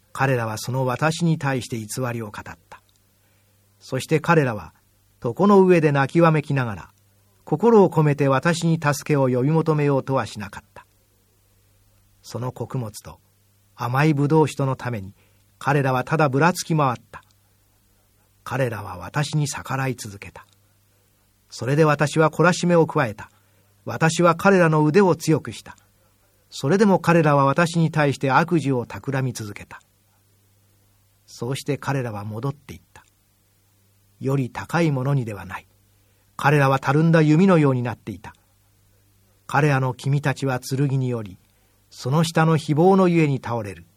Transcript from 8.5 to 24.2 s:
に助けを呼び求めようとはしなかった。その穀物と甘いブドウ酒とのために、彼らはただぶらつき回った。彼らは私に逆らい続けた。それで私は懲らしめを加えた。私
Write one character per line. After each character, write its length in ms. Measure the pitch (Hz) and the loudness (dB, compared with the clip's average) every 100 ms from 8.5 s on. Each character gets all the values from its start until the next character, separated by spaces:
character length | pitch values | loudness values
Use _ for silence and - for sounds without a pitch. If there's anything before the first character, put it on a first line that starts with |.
| 165 165 | 0 0
に 120 | 165 | 0
助 320 | 151 143 - | 0 -2 -2
け 40 | 147 | 0
を 120 | 131 | 0
呼 140 | 127 | 0
び 80 | 135 | 0
求 240 | 160 160 151 | 0 0 0
め 100 | 143 | 0
よ 120 | 139 | 0
う 60 | |
と 120 | 131 135 | -2 -4
は 100 | 110 | -4
し 140 | 107 | -10
な 100 | 98 | -14
か 120 | - | -16
っ 20 | - | -20
た。 120 | - - _ _ _ _ _ _ _ _ _ _ _ _ _ | -20 -20 _ _ _ _ _ _ _ _ _ _ _ _ _
そ 180 | - 113 | -14 -10
の 120 | 123 | -10
穀 260 | - 117 135 | -10 -8 -8
物 140 | 110 - | -8 -12
と 160 | - - _ _ _ _ _ - | -18 -20 _ _ _ _ _ -10
甘 300 | 120 131 156 | -4 2 2
い 80 | |
ブ 140 | 143 143 | 2 2
ド 140 | 156 | 2
ウ 60 | 147 | 2
酒 100 | - | 0
と 80 | 135 | -4
の 100 | 127 | -4
た 160 | 123 | -8
め 100 | 113 | -8
に、 120 | 95 - _ _ _ - | -10 -18 _ _ _ -8
彼 240 | - 143 | -2 0
ら 100 | 135 | 0
は 120 | 127 | -2
た 140 | 127 156 | -2 0
だ 120 | 151 | 2
ぶ 100 | 135 | 2
ら 140 | 165 | 2
つ 100 | 175 | 0
き 120 | - 160 | -2 0
回 160 | 135 | 0
っ 100 | 120 _ | -2 _
た。 120 | - _ _ _ _ _ _ _ _ _ _ _ _ | -20 _ _ _ _ _ _ _ _ _ _ _ _
彼 260 | - 131 127 | -8 -4 -4
ら 120 | 110 | -6
は 160 | 95 90 | -12 -14
私 380 | 87 147 147 156 | -8 -4 -2 -2
に 120 | 147 | -4
逆 300 | - - 135 | -6 -8 -6
ら 100 | 131 | -4
い 80 | 127 | -6
続 220 | 107 98 | -12 -16
け 120 | - | -20
た。 140 | - - _ _ _ _ _ _ _ _ _ _ | -20 -20 _ _ _ _ _ _ _ _ _ _
そ 160 | - 117 | -10 -2
れ 100 | 143 | 2
で 80 | |
私 360 | 156 143 151 156 | 4 2 0 2
は 100 | 156 | 2
懲 140 | - | 4
ら 100 | 180 | 2
し 120 | 175 175 | 2 2
め 100 | 170 | 2
を 120 | 160 | 2
加 180 | 156 120 | 0 -4
え 60 | |
た。 160 | 101 - _ _ _ _ _ - | -6 -18 _ _ _ _ _ -12
私 380 | 117 160 165 | -2 -2 2